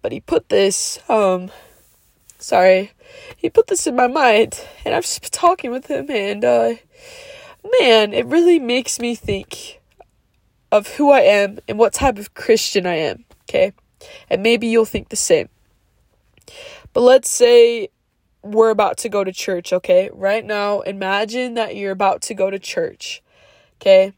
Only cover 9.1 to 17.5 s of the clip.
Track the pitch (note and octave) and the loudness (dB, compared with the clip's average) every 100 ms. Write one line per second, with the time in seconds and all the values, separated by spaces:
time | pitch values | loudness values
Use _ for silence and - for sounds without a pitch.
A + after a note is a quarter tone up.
9.1 | A#3+ - G3 - - - - _ _ - | -8 -6 -8 -8 -18 -20 -20 _ _ -20
10.1 | _ _ _ _ _ _ G#3 G#3 - C#4+ | _ _ _ _ _ _ 0 0 0 4
11.1 | C#4 - G3+ G3+ G#3+ - G#3 A#3 - C4+ | 6 6 4 0 -6 -10 0 0 2 -2
12.1 | G#3 G#3 - - A3 - G3+ F3+ E3 D3+ | -2 -14 -10 0 0 0 -4 -4 -4 -4
13.1 | - _ _ - - F#3+ _ _ _ - | -8 _ _ -6 -2 -2 _ _ _ -20
14.1 | - _ F#3+ G#3+ A#3 A#3 A3+ A3 G#3 - | -20 _ -2 0 0 0 0 0 -6 -8
15.1 | - - D#3+ - _ _ _ _ _ _ | -8 0 0 0 _ _ _ _ _ _
16.1 | _ _ _ _ - - - - - B3 | _ _ _ _ -20 -20 -20 -8 2 4
17.1 | C4+ - - A#3+ | 4 2 2 6